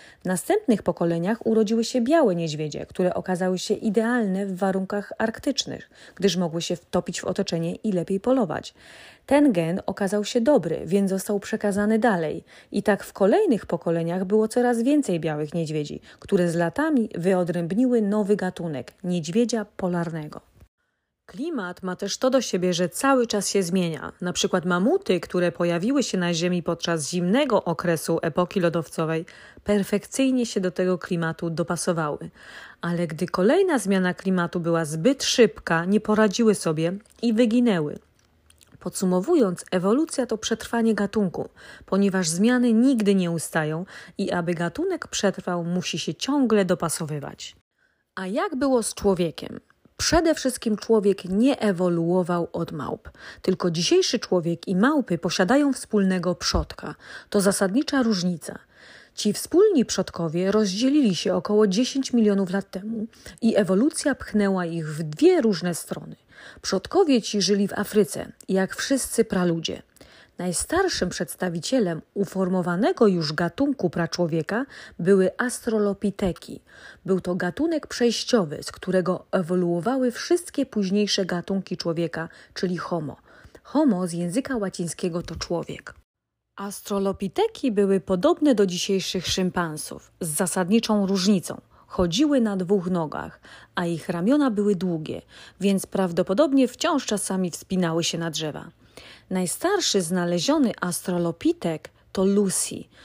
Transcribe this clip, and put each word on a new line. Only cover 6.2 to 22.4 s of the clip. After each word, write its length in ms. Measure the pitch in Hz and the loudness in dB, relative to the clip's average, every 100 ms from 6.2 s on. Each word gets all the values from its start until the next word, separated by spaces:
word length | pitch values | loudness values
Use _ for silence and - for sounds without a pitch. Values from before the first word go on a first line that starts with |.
| 190 175 | 0 0
mogły 260 | 175 165 | -2 -4
się 140 | - 175 | -6 -6
wtopić 440 | _ 185 175 180 | _ -2 -2 -6
w 40 | |
otoczenie 500 | - 185 196 170 165 | -4 -4 -2 -2 -4
i 180 | 180 220 | -4 -4
lepiej 280 | 185 160 196 | -2 -2 -2
polować. 540 | 240 262 190 135 - - - - - - - | 0 0 0 -4 -10 -18 -20 -20 -20 -20 0
Ten 260 | 285 294 | 4 4
gen 280 | 180 160 190 - | 4 0 -2 -4
okazał 380 | 190 196 208 | -4 -2 -2
się 160 | 208 247 | 0 0
dobry, 420 | 233 277 165 160 - | 4 4 2 -4 0
więc 240 | 196 196 | 0 2
został 300 | 190 - 202 | -2 -2 -4
przekazany 580 | - 214 208 196 208 220 | -4 -4 -2 0 2 2
dalej. 460 | 240 185 156 - - - - | 4 2 -2 -6 -12 -20 -8
I 100 | 208 | -2
tak 220 | 208 196 | 0 0
w 80 | - | -2
kolejnych 540 | - 196 330 415 214 - | 2 4 6 4 2 0
pokoleniach 580 | 165 - 170 165 180 | -4 -2 -2 0 -2
było 240 | 190 214 220 | 0 2 2
coraz 340 | 247 247 233 | 2 2 2
więcej 380 | 233 302 262 170 | 2 2 2 -2
białych 340 | 160 151 151 | -2 -4 -4
niedźwiedzi, 460 | 170 156 156 147 147 - - | -4 -2 -4 -6 -10 -14 -20
które 300 | - 196 175 | -2 0 2
z 60 | |
latami 540 | 165 170 214 311 285 220 | 0 0 0 0 0 0
wyodrębniły 880 | - 175 185 175 175 170 196 254 240 | -2 0 2 0 -2 -2 0 2 2
nowy 340 | 202 214 202 208 | 2 0 0 0
gatunek, 580 | 185 - 175 139 - - | -2 -6 -6 -8 -10 -10
niedźwiedzia 600 | 180 175 156 185 240 233 208 - | -4 -4 0 0 0 -2 -6 -6
polarnego. 640 | 185 175 165 160 151 - - _ - _ _ _ _ _ - | -2 -2 -4 -6 -10 -14 -20 _ -20 _ _ _ _ _ -20
Klimat 540 | 180 311 294 180 180 | -10 -6 -6 -8 -8
ma 140 | 185 180 | -8 -6
też 220 | 202 - | -6 0
to 120 | 262 | 2
do 100 | 262 | 2